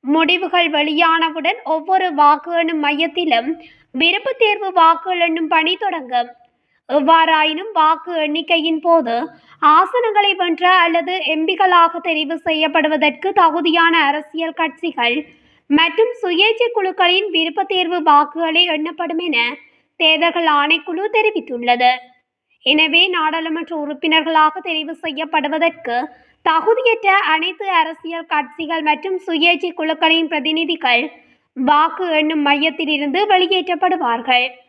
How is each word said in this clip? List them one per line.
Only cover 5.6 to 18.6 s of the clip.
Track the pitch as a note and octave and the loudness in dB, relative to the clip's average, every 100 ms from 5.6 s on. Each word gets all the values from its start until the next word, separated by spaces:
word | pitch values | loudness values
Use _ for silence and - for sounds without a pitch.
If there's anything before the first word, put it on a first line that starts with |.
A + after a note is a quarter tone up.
| D#4+ F#4 | 0 -2
தொடங்கும். | G#4 E4+ B3+ B3 A#3+ - _ _ _ _ - | -4 -6 -4 -4 -4 -10 _ _ _ _ -2
எவ்வாறாயினும், | C#4+ C#4 E4 D#4+ D#4 D#4 D#4 G#4+ | 0 4 4 4 2 0 -2 -4
வாக்கு | F#4 D#4 D#4+ E4+ E4+ | 0 2 0 -2 -4
எண்ணிக்கையின் | D4+ D4+ E4 E4+ D#4+ D#4+ | -2 -4 -2 0 0 -2
போது | E4+ E4 A#3+ A#3 D4 - _ - D4 | 2 2 2 -4 -6 -12 _ -2 4
ஆசனங்களை | D#4 F#4+ B4 A#4+ G#4 G4+ | 4 4 0 0 0 0
வென்ற | F#4+ F4 E4 F4+ F#4 | 0 -2 0 4 4
அல்லது | E4+ E4 D#4 F#4 D4 | 4 0 -2 -4 -2
எம் | D#4 D#4+ | -2 -2
பிகளாக | F#4 F#4 F4 E4 E4+ | 2 4 4 4 0
தெரிவு | E4+ D#4 D4 D#4+ | -4 -4 -4 -4
செய்யப்படுவதற்கு | E4 D#4 D#4 D#4+ D4+ D4+ D4 D4 F#4+ | -4 -2 0 2 0 0 0 -2 -2
தகுதியான | G4+ E4 D#4+ E4 E4+ E4 E4 | 2 2 2 0 2 2 4
அரசியல் | C#4+ D4 D4+ D#4 E4 E4 | 2 -2 -6 -8 -6 -4
கட்சிகள் | D#4+ C#4 E4+ C#4 A#3+ C4 D4+ _ _ _ _ | -6 -4 -8 -2 -2 -2 -6 _ _ _ _
மற்றும் | C#4+ E4 D#4 A#4+ A#4+ | 2 2 2 0 0
சுயேட்சை | F#4+ E4+ G#4+ A4+ A#4+ | -4 0 0 2 -2
குழுக்களின் | A#4 F#4+ F#4+ F4 F4+ G#4 | 0 -4 0 2 2 0
விருப்ப | E4 D#4+ F4+ G4 | -2 -2 -4 -4
தேர்வு | F#4 F4 F4+ | -2 -2 0
வாக்குகளே | D#4+ C#4+ D4 D#4+ E4 D#4+ | 4 4 2 -2 -2 0